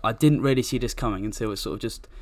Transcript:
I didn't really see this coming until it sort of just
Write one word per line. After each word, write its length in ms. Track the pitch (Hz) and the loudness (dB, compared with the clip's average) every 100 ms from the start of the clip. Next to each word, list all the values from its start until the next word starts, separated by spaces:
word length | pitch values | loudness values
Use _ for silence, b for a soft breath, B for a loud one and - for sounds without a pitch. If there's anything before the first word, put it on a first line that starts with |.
I 80 | 110 | 0
didn't 300 | 113 151 151 | 4 6 6
really 200 | 135 131 | 4 2
see 160 | 120 127 | 2 0
this 160 | 117 | -2
coming 300 | - 117 95 | -2 -2 -2
until 280 | 104 - 110 | -4 -4 -4
it 40 | 98 | -4
sort 160 | 104 | -6
of 60 | - | -4
just 280 | 113 - - B | -6 -8 -14 B